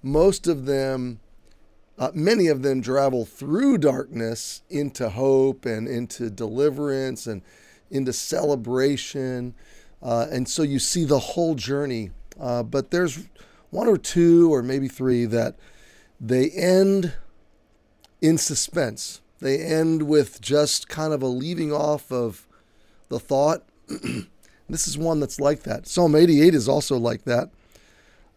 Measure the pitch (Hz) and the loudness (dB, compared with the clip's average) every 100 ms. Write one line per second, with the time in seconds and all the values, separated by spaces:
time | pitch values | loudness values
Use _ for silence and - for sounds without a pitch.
0 | 135 151 190 185 170 147 131 135 135 131 | -2 4 4 2 -2 -2 -2 -2 -2 -4
1 | 123 113 - - _ _ _ _ _ - | -6 -10 -18 -20 _ _ _ _ _ -6
2 | 131 156 170 226 170 139 139 131 113 135 | -6 0 2 4 2 2 0 -2 0 0
3 | 139 127 110 - 139 170 277 233 147 127 | 0 0 -6 -10 -4 0 2 2 2 0
4 | 139 117 113 117 - - - 143 143 - | -4 -6 -6 -6 -10 -14 -10 -6 -6 -4
5 | 113 95 135 135 135 135 123 110 117 120 | -6 -2 2 4 2 0 -6 -6 -4 -6
6 | 120 - 117 101 110 117 147 135 147 135 | -8 -8 -8 -6 -6 0 0 0 -4 -4
7 | 131 113 117 101 - _ _ _ - 135 | -4 -8 -10 -12 -14 _ _ _ -8 -4
8 | 131 120 - - 151 139 113 127 135 139 | -4 -4 -6 -2 0 -2 -2 0 0 0
9 | - 143 131 127 123 - - - - - | -6 -8 -6 -6 -8 -12 -20 -20 -20 -12
10 | 131 117 113 127 123 - 147 139 - 175 | -4 -2 -2 -4 -4 -2 -2 0 -2 0
11 | 151 139 - - 165 143 107 139 143 120 | 2 0 0 -2 -2 -2 -4 -4 -4 -6
12 | 98 - - - 131 120 110 139 - 175 | -8 -14 -20 -10 -6 -4 -2 -4 -2 0
13 | 175 139 - - - _ _ 180 233 190 | 0 -4 -16 -20 -20 _ _ -2 2 2
14 | - 175 170 170 170 143 123 135 135 - | 2 4 6 8 8 4 0 -2 -4 -2
15 | 131 123 117 117 113 - - - - _ | 0 2 2 0 -2 -6 -20 -20 -20 _
16 | _ - 113 127 131 185 180 185 196 196 | _ -10 -2 2 2 0 4 4 4 2
17 | 175 - - - _ _ _ _ _ _ | 0 -6 -12 -16 _ _ _ _ _ _
18 | _ - 151 160 - 143 - 165 127 107 | _ -2 2 2 0 -4 -4 -2 -4 -4
19 | - - _ - 131 139 160 160 160 160 | -12 -16 _ -8 -2 -2 0 0 2 0
20 | 151 151 120 - - 147 147 - - - | 2 2 2 -2 -2 0 2 -2 -6 -6
21 | 156 147 131 127 151 170 151 147 151 147 | -4 -2 -2 -4 -6 -4 -4 -2 -2 -2
22 | - 127 117 - _ _ _ _ _ _ | -4 -4 -4 -6 _ _ _ _ _ _
23 | - 123 - 139 147 170 - _ - - | -10 -10 -2 0 2 0 -6 _ -14 -12
24 | - 123 - _ _ _ - 113 - 143 | -8 -8 -10 _ _ _ -10 -6 -6 -4
25 | 165 156 135 - 143 156 - 110 - - | -2 -2 -2 -2 -2 -2 -4 -10 -4 2
26 | 170 151 170 147 165 156 113 143 - 131 | 4 8 8 8 8 6 2 0 0 -2
27 | 117 117 - 120 - _ _ _ _ _ | -2 -4 -2 -2 -2 _ _ _ _ _
28 | _ _ _ | _ _ _